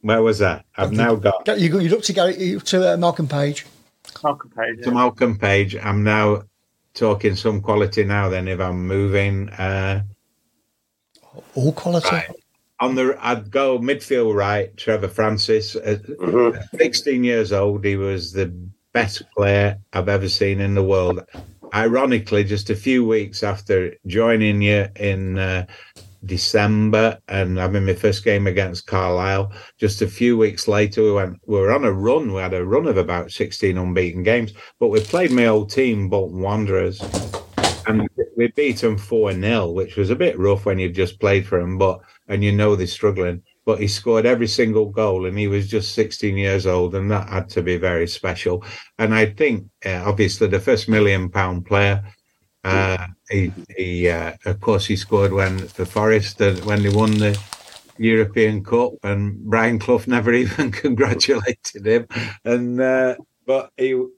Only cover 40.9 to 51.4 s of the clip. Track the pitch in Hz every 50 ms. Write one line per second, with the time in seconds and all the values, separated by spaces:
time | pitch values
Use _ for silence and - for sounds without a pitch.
40.9 | 85 92 92 87 - - - 101 101 98 92 - 98 90 87 87 92 92 98 95
41.9 | 92 - - _ _ _ _ - 104 101 101 104 101 101 104 104 104 92 92 87
42.9 | - - - 104 98 95 90 87 87 87 _ _ _ _ _ - 107 - 107 101
43.9 | - - - 120 113 110 110 120 127 117 117 107 - - 123 113 107 107 107 104
44.9 | 98 110 110 104 95 92 92 92 95 104 107 101 98 101 101 98 107 107 92 -
45.9 | - - 110 107 - - - 104 98 98 98 98 98 98 92 92 90 90 90 87
46.9 | 90 98 95 101 107 98 92 95 95 95 87 - - 92 87 90 90 85 92 92
47.9 | 87 82 85 87 - - - 92 87 90 - - 90 90 - - - - - -
48.9 | _ - 113 107 110 110 110 104 101 - 156 143 120 101 92 - _ _ - 95
49.9 | 92 90 90 104 104 101 107 90 - - 110 98 92 95 - - 127 104 - -
50.9 | 110 107 104 101 98 95 92 87 - 101